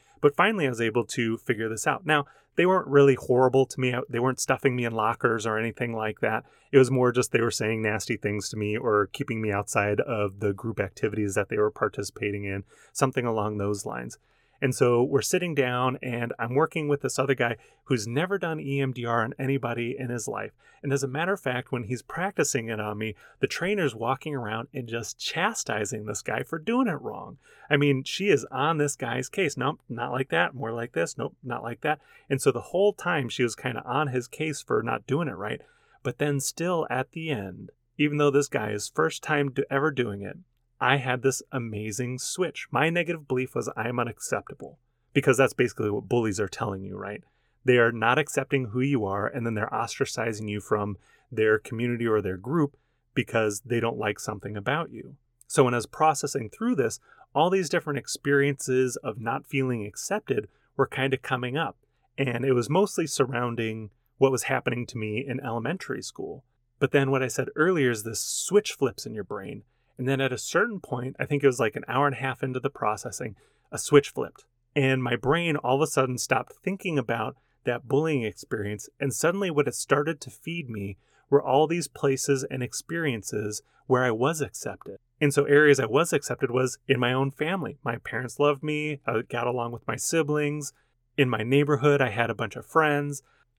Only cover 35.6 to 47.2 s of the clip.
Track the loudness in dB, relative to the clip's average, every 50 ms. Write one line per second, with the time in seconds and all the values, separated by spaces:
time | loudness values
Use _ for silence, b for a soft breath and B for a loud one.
35.6 | b b b b b b b b _ -8 -4 -2 0 0 0 0 -2 -4 -4 -4
36.6 | -4 -2 0 -2 -2 -2 -2 -4 -4 -4 _ -8 -4 -4 -4 -4 -4 -8 -10 -12
37.6 | -16 -18 -20 _ _ _ _ 0 0 0 2 4 4 6 6 4 2 2 -2 -2
38.6 | -2 -2 -4 -6 -6 -6 0 0 0 0 0 -4 -4 -2 0 0 0 0 -2 -4
39.6 | -4 0 0 0 0 0 0 0 -2 -2 -2 -6 -8 -10 -12 -14 -18 _ _ _
40.6 | _ _ _ _ 2 2 2 2 2 0 -2 0 2 0 0 0 -6 _ -6 -6
41.6 | -6 -4 -6 -6 -6 -6 -4 -4 -4 -4 -4 -6 -6 -8 -4 -4 -4 -4 -4 -10
42.6 | -12 -4 0 0 2 2 2 0 0 -2 -4 -6 -2 _ 0 0 0 -2 -2 -4
43.6 | -4 -4 -6 -4 -4 -2 0 0 -2 -2 -4 -8 -6 -4 -4 -4 -4 -8 -14 -14
44.6 | -14 -16 -16 _ _ _ _ _ _ _ _ 2 4 4 6 6 6 4 6 2
45.6 | 0 0 0 -2 -2 -2 -2 -2 -2 0 0 2 2 0 0 0 -2 -4 -4 -6
46.6 | -6 -6 -6 -6 -8 -10 -10 -10 -10 -10 -10 -12